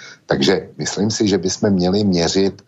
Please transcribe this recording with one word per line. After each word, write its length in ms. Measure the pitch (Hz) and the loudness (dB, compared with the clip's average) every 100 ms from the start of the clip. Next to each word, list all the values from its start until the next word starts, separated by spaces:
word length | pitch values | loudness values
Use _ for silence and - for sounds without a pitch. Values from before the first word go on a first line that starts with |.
| - - - | -20 -12 -4
Takže 440 | - - 90 - - | 0 2 0 -2 -10
myslím 340 | 76 - 107 | -8 -2 -2
si, 160 | 113 107 | 0 2
že 100 | 95 | 2
bychom 320 | 92 - 107 | 0 0 0
měli 340 | 95 90 101 | 2 2 2
měřit, 580 | 101 87 85 95 98 - | 0 0 0 0 0 -2